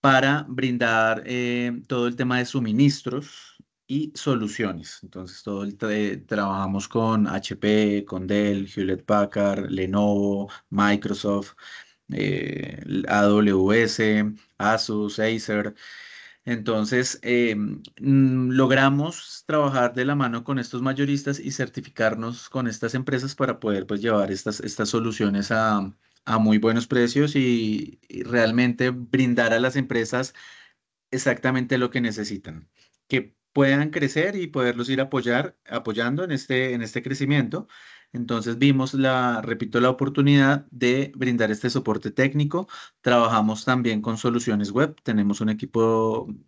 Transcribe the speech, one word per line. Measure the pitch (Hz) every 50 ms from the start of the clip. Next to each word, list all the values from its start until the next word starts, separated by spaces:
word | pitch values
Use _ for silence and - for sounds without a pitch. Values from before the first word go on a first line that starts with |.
para | - 139 135 131 131 135 143 151 151 147
brindar, | 127 123 135 127 123 120 120 117 113 113 113 110 113 113 -
eh, | - 123 123 123 120 120 123 120 120 120 120 -
todo | _ 139 123 120 123
el | 120
tema | 123 135 127 123 123
de | 123
suministros | 120 - 143 120 110 107 120 143 143 139 - - 127 117 139 143 - - - - - _ _ _ _ _ _ _
y | _ 131 147 156 151 -
soluciones. | - - 151 135 120 107 104 107 - 113 98 92 85 85 - - - -
Entonces, | 95 _ 92 92 90 92 - -
todo | 107 101 98
el | 101 101 101 -
tra-, | 117 110 104 107 104 101 98 95 -
trabajamos | _ 113 104 101 98 95 98 98 95 98 98 - -
con | - 117 113 113 113 110 104 -
H | 90 101 - - 101
P, | - - 104 107 107 107 104 101 101 101
con | - 95 92 92
Dell, | 92 104 104 104 104 101 98 98 98 -
Hewlett | 104 95 92 95 92 -
Packard, | - 107 104 101 101 - 107 101 101 98 98 98 -
Lenovo, | 90 95 92 92 95 101 104 104 101 101 101 101 101 98 101 101 - - _ _
Microsoft, | - 101 101 104 104 98 101 104 101 - - 104 101 101 98 - - _ - - - - - _ _ _ _ _
eh, | - - - 98 95 87 - - - - - - - - - - - 95 - -
A | - 104
W | 101 101 104 104 107 101 98 95 92 98 107 117 117
S, | 104 - - 113 107 107 107 104 107 107 - _ _ _ _
Asus, | 98 104 110 110 - - 107 107 107 104 104 -
Acer. | 107 110 113 113 107 - 107 104 104 110 107 _ - - - - - - - - - - - _ _
Entonces, | 123 120 113 107 117 113 110 107 107 127 123 127 131 - -
eh, | - 117 123 120 120 117 110
mm, | 104 104 104 101 - - - _ - - 135 139 135 135 131 127 131 127 127
logramos | 127 131 135 123 135 131 135 139 139 143 147 165 170 - - - - - _
trabajar | - 156 151 147 139 135 131 123 120 120
de | 123 127
la | 135 147
mano | 143 135 120 117 117 117
con | - 139 131
estos | 120 - - 123
mayoristas | 127 135 135 131 143 143 143 139 139 143 139 143
y | - 135
certificarnos | - - 131 - _ - 101 - _ - 113 110 107 110 113 117 120 117 - -
con | - 135 127 117
estas | 107 - - 117 -
empresas | 131 131 - 135 127 123 139 143
para | - 139 123 110 -
poder, | - 110 104 98 -
pues, | - 104 101
llevar | 104 117 110 104 98 95
estas, | 98 95 - 107 104 -
estas | - 104 - - 110 98
soluciones | - 117 113 117 107 - 110 101 101 101 101 -
a, | 117 110 110 110 107 101 98 95 95 _ _ _ _ _ _
a | - 113 113
muy | 110 107 107 107
buenos | 110 113 113 117 117
precios | - - 127 120 120 120 139 147 147 147
y, | 143 131 127 120 117 113 107 107 - - - - _ _ _
y | - -
realmente | - 117 120 120 113 110 113 120 123 123 117 - 135 127
brindar | 127 123 120 117 - 131 131 123 120 120 120 113 113
a | 117
las | 123 131 127
empresas | 143 127 131 120 117 113 110 - 127 131 127 _ - - - - - - _ _ _ _ _ _ _ _ _
exactamente | - 127 - 135 120 120 - 131 127 131 127 123 139 123
lo | 123 120
que | 120 131
necesitan, | 120 113 107 110 104 101 104 95 - 85 80 80 - _ _ _ _ _ _ _ _ _
que | - 131 - - _ _ _ _
puedan | _ 139 139 135 139 143 151 156
crecer | 151 180 147 135 - 151 165 196 202
y | 196 175
poderlos | 147 147 139 127 123 120 120 120 123
ir | 135 131
apoyar, | 131 131 - 131 117 120 120 127 143 - - _ _ -
apoyando | - 117 - 113 107 110 117 120 135 156
en | 185 180
este, | 151 131 - _ 131 127 131 131 123
en | 120
este | 113 107 - -
crecimiento. | 123 135 135 135 139 139 147 143 123 - 147 180 220 _ - - - - - - _ _
Entonces | - 120 120 117 120 113 107 117 117 117
vimos | 139 143 139 135 131 131 139
la, | 135 135 131 131 127 123 123 120 110
repito, | 110 113 117 110 117 107 - 120
la | 120 127
oportunidad | 131 131 139 131 139 - 139 143 143 143 135 135 143 143 143 _
de | - 123 123 123 123 131 139 143 -
brindar | 131 127 127 123 117 113 107
este | 107 104 - 123
soporte | 120 135 - 107 107 - - 110
técnico. | - - 131 139 143 147 147 147 156 170 190 _ - - - - _ _
Trabajamos | _ 127 123 120 117 113 117 110 107 107 110 107 -
también | - 127 127 120 117 110 107
con | 107 117 113
soluciones | 110 - 123 120 120 120 123 110 104 104 95
web. | 98 123 151 151 151 _
Tenemos | _ - 113 107 101 101 101 104
un | 110 110
equipo | 110 107 - 92 - 117 113 113 113 113 113 110 110 113 - - 107 101 -